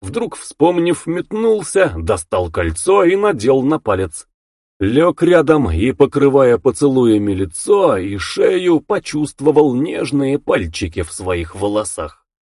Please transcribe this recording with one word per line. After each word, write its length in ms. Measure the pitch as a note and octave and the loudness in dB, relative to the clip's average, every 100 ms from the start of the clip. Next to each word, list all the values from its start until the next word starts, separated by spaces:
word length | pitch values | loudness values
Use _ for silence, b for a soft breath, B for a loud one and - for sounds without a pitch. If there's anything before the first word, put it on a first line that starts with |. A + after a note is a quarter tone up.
вдруг, 360 | G2 A3+ A3+ - | -10 -6 -6 -8
вспомнив, 680 | - - E3 F3 E3+ D#3+ E3+ | -14 0 2 2 0 -2 -4
метнулся, 840 | E3+ - G#3+ A3+ G#3+ F3 G3 F#3 | -8 -6 -4 0 -2 -2 0 0
достал 560 | E2 D#2+ G2 - F#2+ F2+ | 0 -4 -4 -4 -4 -4
кольцо 540 | F#2+ E2+ D#2 - G3+ | -4 -4 -2 0 2
и 120 | F3 G3 | 2 2
надел 440 | G#3 C#3+ A2+ C3+ | 0 0 0 2
на 180 | C3 D#3 | 2 -2
палец. 480 | - F#2+ F#2 - - _ _ _ _ - | -2 -2 -4 -10 -20 _ _ _ _ -6
Лег 420 | G2 C3 E3+ - | 0 2 2 2
рядом 480 | E3 F3 D3 D#3 A2 | 2 4 4 2 0
и, 220 | E2 A#2 | 0 0
покрывая 640 | B2+ C3+ C#3+ C#3 C#3 C3 A#2 | 2 2 2 4 4 4 4
поцелуями 760 | C3 A2+ C#3+ C3 A#2 G#2+ G#2 | 0 0 2 4 4 2 0
лицо 680 | F#2+ F#2+ - - G#3 E3+ G2+ | -4 -6 -6 0 2 4 0
и 180 | F#2+ G2+ | -4 -8
шею, 640 | - - - F#3 F3+ D#3 | -6 0 2 2 2 0
почувствовал 960 | - G3+ - D3+ D3 - C#3+ D3+ D3+ | 0 -6 -4 -6 -6 -2 2 4 4
нежные 640 | B2 E3 - C3 C#3+ C3+ C#3+ | 0 -4 -4 -4 -2 0 -2
пальчики 640 | - F3 E2+ - F2 F#2+ | -2 -2 -4 -6 -8 -6
в 100 | E2+ | -8
своих 420 | - F#2 F2 D#2+ | -8 -6 -6 -6
волосах. 720 | F#2+ G2+ G#2 G#2+ - D#2 - _ _ _ | -6 -4 -2 -4 -8 -12 -14 _ _ _